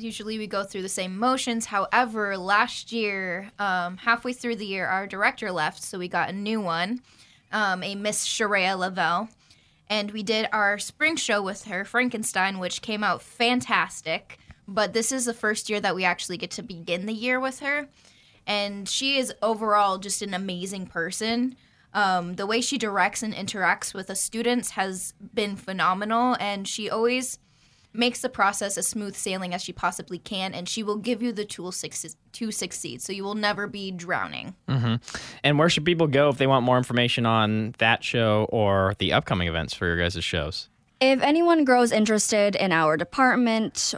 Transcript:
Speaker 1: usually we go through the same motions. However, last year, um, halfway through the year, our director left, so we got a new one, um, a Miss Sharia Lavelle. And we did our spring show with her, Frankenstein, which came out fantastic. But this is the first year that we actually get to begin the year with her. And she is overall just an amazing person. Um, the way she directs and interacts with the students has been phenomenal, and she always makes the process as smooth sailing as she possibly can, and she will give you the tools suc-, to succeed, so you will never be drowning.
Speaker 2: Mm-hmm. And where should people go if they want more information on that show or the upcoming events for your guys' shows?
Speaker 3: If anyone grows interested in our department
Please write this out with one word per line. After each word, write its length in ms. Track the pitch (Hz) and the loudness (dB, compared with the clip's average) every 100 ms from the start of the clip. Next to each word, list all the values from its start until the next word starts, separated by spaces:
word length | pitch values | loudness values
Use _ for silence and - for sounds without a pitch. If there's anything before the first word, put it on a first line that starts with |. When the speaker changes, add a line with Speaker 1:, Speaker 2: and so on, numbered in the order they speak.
Speaker 1:
usually 340 | 226 214 214 220 | -10 -8 -6 -6
we 80 | 214 | -4
go 180 | 202 202 | -4 -4
through 160 | 202 | -6
the 80 | 190 | -4
same 280 | 196 185 185 | -4 -4 0
motions. 500 | 240 262 262 233 226 | 0 2 0 -4 -2
However, 680 | 208 190 220 247 220 208 196 | -2 2 2 2 0 -4 -4
last 540 | 180 202 240 - - | 0 2 2 -2 -8
year, 580 | 226 208 196 190 175 202 - | -4 -2 -2 -4 -6 -8 -6
um, 360 | 202 185 175 185 | -2 0 -2 -4
halfway 380 | - 240 247 | 0 0 0
through 240 | 247 240 233 | -6 -4 -4
the 80 | 202 | -4
year, 220 | 190 175 | -4 0
our 200 | 190 196 | -2 -2
director 460 | 196 220 247 214 | 0 0 0 -4
left, 280 | 180 151 185 | -2 -2 -2
so 160 | - 196 | -8 -6
we 120 | 180 | -4
got 180 | 180 165 | -2 -2
a 60 | |
new 260 | 185 202 220 | -2 -2 -2
one, 400 | 196 165 180 247 - - - _ _ | 0 0 -2 -4 -8 -20 -20 _ _
um, 280 | 202 208 185 | -2 0 0
a 140 | 190 202 | -4 -4
Miss 300 | 208 208 - | -2 -2 -2
Sharia 500 | - 214 202 185 190 | 0 2 2 2 2
Lavelle. 540 | 185 185 165 175 220 _ _ _ _ _ - | -2 0 0 0 -2 _ _ _ _ _ -4
And 220 | 208 208 | -2 -2
we 100 | 214 | -4
did 280 | 202 220 220 | -2 0 2
our 260 | 220 202 208 | 2 2 2
spring 360 | - - 302 330 | -4 0 0 0
show 260 | - 208 | 0 0
with 220 | 196 190 - | 0 -6 -8
her, 200 | 185 196 | -8 -2
Frankenstein, 720 | 233 254 233 220 196 190 196 | 0 0 0 -2 0 0 0
which 220 | 180 - | -4 -6
came 220 | - 214 214 | -6 -2 0
out 160 | 175 | -2
fantastic. 1160 | - - 233 247 247 208 170 - - 170 - - - - - | -4 0 2 2 2 0 0 -4 -4 -6 -6 -20 -20 -20 -6
But 240 | 196 208 | 0 0
this 180 | 220 226 | 2 0
is 100 | 262 240 | 0 -2
the 80 | |
first 360 | 226 214 214 - | -2 0 -2 -2
year 100 | 208 | -2
that 140 | 196 180 | 0 2
we 80 | |
actually 340 | 185 175 - 175 | 0 0 -4 -6
get 140 | 180 | -8
to 100 | - | -10
begin 420 | 147 175 170 175 196 | -10 -10 -6 -4 -4
the 80 | |
year 260 | 220 240 254 | -4 -2 0
with 200 | 262 254 | -2 -4
her. 280 | 285 285 285 _ - _ _ _ - | -4 -4 -6 _ -20 _ _ _ -4
And 400 | 208 202 202 196 | -2 -2 -6 -6
she 280 | - 269 277 | -2 0 0
is 160 | 254 262 | 0 -2
overall 560 | 214 214 220 208 202 190 | -2 0 2 4 4 0
just 240 | 196 190 | -4 -6
an 120 | 202 | -4
amazing 540 | 185 190 180 185 196 180 | -6 -4 -6 -6 -8 -8
person. 680 | 175 165 185 220 233 254 254 _ _ _ | -6 -4 -2 -2 0 -2 -4 _ _ _
Um, 420 | 156 196 185 175 180 | 0 2 2 -2 -6
the 100 | 202 | -2
way 160 | 226 | 0
she 160 | 247 269 | 0 -2
directs 440 | 220 202 185 208 | 0 2 2 2
and 120 | 220 | -6
interacts 600 | - 196 208 180 185 - | -6 -6 0 2 2 -2
with 140 | - 190 | -8 -6
the 80 | 196 | -4
students 560 | - 226 233 247 - | -2 -2 0 0 0
has 420 | - 196 185 - - 202 | -2 -2 -2 -8 -10 -10
been 240 | 220 208 196 | -4 -4 -4
phenomenal, 800 | - 190 165 185 208 226 247 247 | -6 0 2 2 2 2 2 2
and 260 | 202 202 196 | -2 -4 -6
she 240 | - 214 | -6 -4
always 480 | 214 233 254 254 - _ _ _ _ _ | 0 2 2 -2 -6 _ _ _ _ _
makes 280 | 220 240 247 | -2 0 0
the 80 | 247 | -4
process 480 | - 196 208 202 - | 2 2 2 -2 -2
as 100 | 190 | -2
smooth 260 | 220 202 | -4 -6
sailing 400 | 190 - 190 185 | -6 -4 -4 -4
as 80 | 180 | -6
she 120 | - | -8
possibly 440 | 170 175 180 185 175 | -4 -4 -4 -8 -10
can, 360 | - 196 190 | -8 -6 -4
and 160 | 175 175 | -6 -6
she 120 | - | -4
will 120 | 214 214 | -2 -2
give 260 | 208 240 | -2 -2
you 120 | 240 | -2
the 100 | 202 | -4
tools 320 | 208 - 175 185 | -6 -8 -8 -8
suc-, 400 | 151 - 160 - _ | -8 -8 -10 -14 _
to 180 | - 220 | -8 -6
succeed, 520 | 208 - - - - | -4 -4 -6 -10 -8
so 100 | - | -8
you 140 | 196 196 | -6 -4
will 100 | 208 | 0
never 320 | 208 202 202 | 0 0 -4
be 240 | 202 196 | -6 -8
drowning. 640 | 185 170 156 90 69 - 185 - | -8 -4 -2 -2 -6 -12 -12 -2
Speaker 2:
Mm-hmm. 260 | 135 113 117 - - - - | 0 2 0 -4 -12 -12 0
And 160 | 143 147 | 4 6
where 80 | 165 | 6
should 140 | - | 4
people 240 | 156 170 165 | 2 4 4
go 220 | 135 147 | 6 6
if 80 | 131 | 6
they 100 | 135 | 6
want 160 | 135 | 6
more 140 | 123 127 | 6 4
information 480 | 123 120 120 - 117 | 4 2 2 2 4
on 500 | 113 107 110 110 - | 4 4 2 -2 2
that 260 | 113 113 - | 4 4 2
show 420 | 120 113 107 107 | 2 4 4 2
or 420 | 117 104 98 95 104 | 2 4 4 4 2
the 120 | 95 | 2
upcoming 380 | 92 - 98 85 | 2 2 0 0
events 240 | 82 67 | -2 -4
for 120 | - 87 | -2 0
your 120 | 85 | 2
guys' 260 | 87 90 | 0 0
shows? 460 | 82 87 73 - - _ _ - | -2 -2 -4 -6 -12 _ _ 0
Speaker 3:
If 180 | 262 269 | 2 4
anyone 420 | 269 311 339 330 277 | 4 4 4 4 6
grows 260 | 247 240 | 6 6
interested 640 | 233 214 214 - 214 202 196 | 4 2 2 2 2 2 2
in 160 | 190 | 2
our 240 | 165 156 156 | 4 4 2
department 1000 | 175 - 254 247 240 220 220 - - | 0 2 4 4 2 2 -2 -2 -4